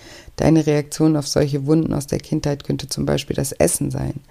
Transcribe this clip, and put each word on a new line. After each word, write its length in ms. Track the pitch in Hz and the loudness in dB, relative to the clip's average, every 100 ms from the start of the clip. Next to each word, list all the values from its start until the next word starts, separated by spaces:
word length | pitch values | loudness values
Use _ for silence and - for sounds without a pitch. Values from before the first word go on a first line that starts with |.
| - - - - | -20 -20 -12 0
Deine 300 | 143 160 151 | 4 4 4
Reaktion 520 | 147 143 - 156 156 | 0 0 0 2 2
auf 100 | 139 | 0
solche 380 | - 147 143 139 | 0 0 0 2
Wunden 280 | 156 160 | 2 2
aus 140 | 156 139 | -2 -2
der 120 | 139 | -4
Kindheit 440 | - 156 147 143 | -2 -4 -2 -4
könnte 240 | - 143 135 | -4 -6 -6
zum 180 | - 143 | -4 -2
Beispiel 300 | 147 139 - | -2 -2 -4
das 160 | 139 | -4
Essen 400 | - 170 - 139 | 2 2 2 -4
sein. 300 | 135 131 139 - | -4 -6 -6 -12